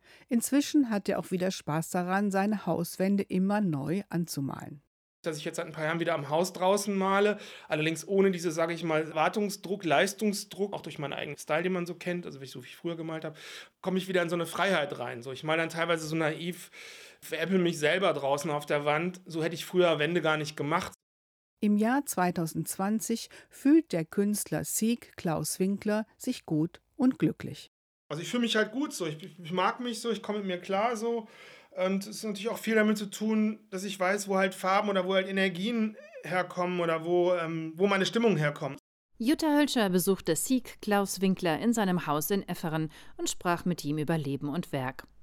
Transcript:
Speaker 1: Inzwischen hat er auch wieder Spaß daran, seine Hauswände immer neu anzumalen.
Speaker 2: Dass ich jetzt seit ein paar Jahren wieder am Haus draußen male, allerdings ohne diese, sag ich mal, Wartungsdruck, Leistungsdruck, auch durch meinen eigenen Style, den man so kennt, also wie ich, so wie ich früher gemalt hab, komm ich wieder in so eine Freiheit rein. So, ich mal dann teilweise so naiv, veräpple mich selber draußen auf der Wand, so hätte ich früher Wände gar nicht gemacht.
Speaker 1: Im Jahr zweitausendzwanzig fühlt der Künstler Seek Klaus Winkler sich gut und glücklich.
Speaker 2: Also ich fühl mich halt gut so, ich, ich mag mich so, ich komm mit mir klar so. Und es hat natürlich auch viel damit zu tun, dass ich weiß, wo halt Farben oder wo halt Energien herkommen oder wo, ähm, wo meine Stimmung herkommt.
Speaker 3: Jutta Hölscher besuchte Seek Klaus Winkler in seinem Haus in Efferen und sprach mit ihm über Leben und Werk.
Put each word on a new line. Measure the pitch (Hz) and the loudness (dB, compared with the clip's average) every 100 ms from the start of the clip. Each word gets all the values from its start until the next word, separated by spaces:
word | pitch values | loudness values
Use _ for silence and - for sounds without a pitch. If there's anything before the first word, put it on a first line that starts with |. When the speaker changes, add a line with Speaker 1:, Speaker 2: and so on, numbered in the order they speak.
| _ - - | _ -20 -2
Speaker 1:
Inzwischen | 233 - 277 285 302 247 | 0 2 2 4 4 4
hat | 208 - | 2 0
er | - | -2
auch | - | -2
wieder | 185 180 | -2 -2
Spaß | - - 156 - | -2 -2 -2 0
daran, | 185 175 190 208 | -2 0 0 2
seine | 190 202 202 | 2 0 0
Hauswände | - 165 175 - 190 202 | 0 -2 -2 0 2 2
immer | 190 185 190 208 | 2 0 2 2
neu | 196 147 143 190 - | 2 0 0 -2 -2
anzumalen. | 170 165 - 139 - - 147 _ _ _ _ | -4 -2 -4 -4 -6 -10 -16 _ _ _ _
Speaker 2:
Dass | 170 151 | -8 -6
ich | |
jetzt | 165 160 | -6 -6
seit | 170 | -6
ein | |
paar | 151 | -4
Jahren | 156 165 | -2 0
wieder | 165 | 0
am | 160 139 | 0 2
Haus | 156 180 | 2 2
draußen | 170 180 202 208 196 | 2 4 4 2 0
male, | 190 196 208 208 - - - | 2 4 4 2 -6 -18 -4
allerdings | 156 160 160 - | 0 0 -2 2
ohne | 196 196 | 4 4
diese, | 180 170 | 4 0
sag | 156 165 | 0 0
ich | 165 | 0
mal, | 165 156 160 | 0 0 2
Wartungsdruck, | 160 170 214 208 202 - 202 | 2 2 2 -2 -4 -6 -4
Leistungsdruck, | 170 143 196 - 214 196 - 170 202 | 2 4 4 2 -2 -2 -6 -4 -4
auch | 151 | -4
durch | 160 151 | -8 -8
meinen | 143 | -6
eigenen | 131 151 143 | -6 -6 -8
Style, | - 156 | -2 0
den | 180 | 0
man | 180 | -2
so | 175 | -4
kennt, | 175 180 175 | -6 -6 -6
also | 165 139 | -6 -12
wie | |
ich, | 131 | -14
so | - | -14
wie | 120 | -16
ich | - | -10
früher | 170 165 | -8 -6
gemalt | 160 160 156 | -6 -6 -8
hab, | 151 - - - _ | -12 -14 -16 -18 _
komm | 185 185 | -2 -2
ich | 185 | 2
wieder | 180 | 2
in | 170 | 2
so | 175 | 0
eine | 165 | -2
Freiheit | - 196 175 143 - | 0 2 2 0 -4
rein. | 123 123 | -8 -8
So, | 131 | -10
ich | 131 | -6
mal | 156 165 | 0 0
dann | 160 | 0
teilweise | 165 170 165 156 | 0 0 0 -2
so | 160 | -2
naiv, | 156 156 170 175 - - - - - - | 0 -2 -6 -8 -12 -18 -18 -18 -20 -20
veräpple | - 156 170 190 | -8 -4 2 4
mich | 175 147 | 4 2
selber | 147 185 190 | 2 4 2
draußen | 143 139 143 170 | 2 0 0 0
auf | 147 | -2
der | 151 147 147 | 0 0 2
Wand, | 151 180 180 - | 2 0 -4 -8
so | 160 | -4
hätte | 165 165 | -2 -4
ich | - | 0
früher | 180 175 151 | 4 4 4
Wände | 151 175 | 2 2
gar | 156 156 | 2 2
nicht | 151 - | -2 -4
gemacht. | 143 170 - - _ _ _ _ _ _ | 0 0 -2 -10 _ _ _ _ _ _
Speaker 1:
Im | 208 208 | 2 4
Jahr | 220 269 277 | 2 2 0
zweitausendzwanzig | - 180 180 165 165 160 - 196 220 - 226 - - - | 0 0 0 -2 -4 -6 -4 -2 -2 -2 -4 -6 -16 -20
fühlt | - 269 320 - | 0 6 6 6
der | 170 160 | 0 -2
Künstler | - 202 208 - 156 | 0 0 0 -2 -4
Seek | 165 - 220 233 - - | -2 0 0 0 -6 -6
Klaus | 170 156 156 - | -2 -2 -2 0
Winkler | 190 196 214 208 214 _ | 0 0 0 -2 -2 _
sich | - - - | -6 -6 -2
gut | 156 165 - _ - | 0 0 -4 _ 2
und | 262 - | 2 4
glücklich. | 156 - - 139 - _ _ _ - | 0 0 -8 -12 -16 _ _ _ -10
Speaker 2:
Also | 147 | -8
ich | 170 | -4
fühl | 240 | 0
mich | 233 220 | 2 2
halt | 214 | 0
gut | 247 302 | -2 -4
so, | - 165 | -4 -6
ich, | 151 175 - | -6 -12 -14
ich | 160 | -4
mag | 185 196 233 | 0 2 0
mich | 247 220 | -4 -4
so, | 233 | -4
ich | 208 | -4
komm | - 208 | -4 -4
mit | 196 | -4
mir | 180 | -4
klar | 180 190 233 226 | -2 0 0 0
so. | 233 233 220 - - - - | -2 -4 -6 -16 -20 -20 -14
Und | - 185 196 208 | -4 0 0 -4
es | - | -8
hat | 214 | -8
natürlich | 196 220 | -6 -6
auch | 196 | -4
viel | 220 | 2
damit | 220 214 208 | 4 4 2
zu | 202 | -2
tun, | - 214 220 214 214 - | -4 0 2 2 -2 -8
dass | 190 | -8
ich | 196 196 | -6 -2
weiß, | 185 202 196 | 0 0 0
wo | 190 | 2
halt | 190 | 2
Farben | 190 185 196 202 | 0 2 2 2
oder | 196 180 | 2 2
wo | |
halt | 190 190 | 2 2
Energien | 196 190 175 214 233 220 214 - - | 0 0 0 -2 0 -2 -4 -16 -14
herkommen | 156 180 180 180 180 180 | -4 -2 -2 -2 -2 0
oder | 170 160 | 0 0
wo, | 160 175 175 | 2 4 4
ähm, | 180 165 165 160 160 | 2 0 -4 -6 0
wo | 196 | 2
meine | 190 185 | 2 2
Stimmung | 233 233 185 | 2 4 4
herkommt. | 151 147 139 143 - _ _ - | 2 -2 -6 -8 -16 _ _ -4
Speaker 3:
Jutta | 226 311 311 294 | 0 2 4 4
Hölscher | 285 247 202 | 4 2 2
besuchte | 180 175 185 - 156 | 4 2 2 0 0
Seek | - 254 - - | 0 0 -2 -8
Klaus | 214 202 196 - | 0 2 2 0
Winkler | 190 185 175 151 | 0 2 2 2
in | 226 | 2
seinem | 233 190 180 - | 2 2 0 0
Haus | 147 151 | 0 0
in | 202 - | -2 -2
Efferen | 175 170 156 160 - - - | -4 -2 -2 -4 -8 -18 -8
und | 339 | -6
sprach | - 180 165 180 | -2 0 0 0
mit | 165 | -2
ihm | 147 151 | -2 -2
über | 151 165 | 0 0
Leben | 135 135 143 | 0 -4 -4
und | 156 - | -4 -4
Werk. | 139 127 - - - | -4 -4 -6 -14 -14